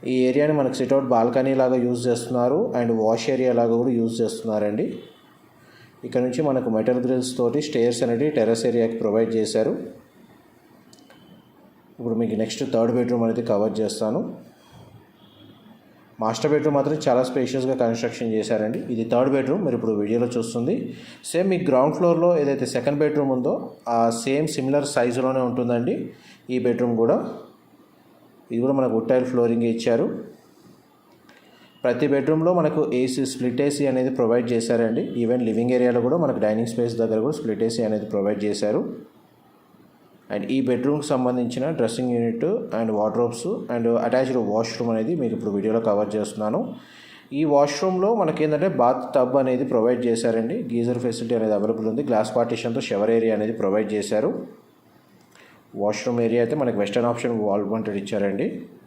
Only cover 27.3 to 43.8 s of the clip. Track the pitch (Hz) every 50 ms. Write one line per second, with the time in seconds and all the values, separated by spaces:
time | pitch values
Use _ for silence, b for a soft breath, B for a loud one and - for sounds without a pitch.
27.3 | - - - - - _ _ _ _ _ - _ _ _ _ _ _ _ _ -
28.3 | _ _ _ _ 117 117 120 131 139 135 131 123 107 113 113 - 127 127 123 127
29.3 | 127 123 117 117 117 117 117 117 113 113 - 127 117 117 165 226 - - - -
30.3 | - - - - _ _ - - - _ _ _ _ _ _ _ _ _ _ B
31.3 | B B B B B B B B B _ - 127 120 151 151 143 139 139 131 139
32.3 | 160 156 160 175 180 175 156 151 151 156 151 - 117 123 131 127 - - 135 123
33.3 | - - 123 123 120 127 143 143 143 143 143 135 127 127 127 127 127 131 123 110
34.3 | 113 123 120 117 123 113 113 - 123 117 117 113 113 135 208 - - 123 117 113
35.3 | 123 127 123 113 107 110 117 123 127 123 123 123 117 120 117 127 147 175 160 139
36.3 | 120 107 104 107 107 110 117 117 - - 120 117 113 110 113 107 110 110 110 139
37.3 | 156 - - 113 107 95 113 113 117 117 117 107 107 107 104 98 - 101 98 101
38.3 | 104 98 101 104 101 - 104 104 110 160 - - - - - - _ - _ _
39.3 | _ _ _ _ _ _ _ _ _ _ - _ _ _ _ - _ _ _ _
40.3 | 104 104 98 - 127 135 131 127 123 113 123 139 147 151 143 - 151 127 127 123
41.3 | 123 123 123 117 117 127 127 151 165 - 120 110 - - 127 123 120 117 117 117
42.3 | 113 - - 165 208 254 - - - 107 117 110 107 104 104 110 92 113 123 117
43.3 | 110 - - 170 220 - - - 120 120